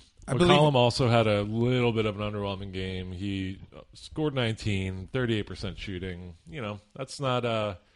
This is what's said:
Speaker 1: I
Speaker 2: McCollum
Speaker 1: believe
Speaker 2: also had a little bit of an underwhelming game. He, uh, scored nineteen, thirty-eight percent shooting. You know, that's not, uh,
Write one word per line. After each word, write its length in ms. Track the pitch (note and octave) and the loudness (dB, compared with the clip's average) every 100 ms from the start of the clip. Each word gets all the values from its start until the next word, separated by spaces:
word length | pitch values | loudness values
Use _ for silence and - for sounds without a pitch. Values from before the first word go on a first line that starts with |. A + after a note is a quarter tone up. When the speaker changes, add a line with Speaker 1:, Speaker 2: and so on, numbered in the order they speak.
| - _ - | -20 _ -4
Speaker 1:
I 60 | |
Speaker 2:
McCollum 40 | B2 | 2
Speaker 1:
believe 360 | F3 D3 D3+ C3+ | 6 8 8 6
Speaker 2:
also 340 | A#2+ - B2+ | 4 4 4
had 180 | A#2 A2 | 6 4
a 140 | G#2 | 2
little 500 | G#2 A2 A#2+ B2+ A#2+ | 0 0 2 2 2
bit 140 | A2 G#2+ | 2 -2
of 140 | G2+ | -2
an 120 | G#2 | -6
underwhelming 400 | G#2 G2+ F#2+ G2 | -4 -6 -6 -8
game. 400 | F#2 F#2 F#2 F#2 | -6 -6 -6 -8
He, 480 | F#2 G2+ G2 F#2+ F#2+ - C#2 | -6 -4 -4 -4 -8 -14 -20
uh, 60 | - - | -20 -20
scored 400 | - - D3+ C3+ | -12 -4 -2 0
nineteen, 720 | A#2 A2 A2 G2 F#2+ F#2 F#2 | -2 -2 -2 -2 -2 -6 -6
thirty-eight 360 | C3 B2 A2 G2 | -2 0 0 -2
percent 300 | F#2 G2 E2+ | -8 -8 -8
shooting. 560 | - F#2 F#2 F2 F2+ F2 - | -8 -8 -8 -10 -12 -16 -16
You 120 | D#3+ | -10
know, 180 | G#2+ G#2 - - | -8 -10 -14 -12
that's 240 | C3+ - | -12 -6
not, 240 | C3+ B2 | -2 0
uh, 320 | A#2+ A2+ G#2+ F#2+ _ | 0 -2 -2 -6 _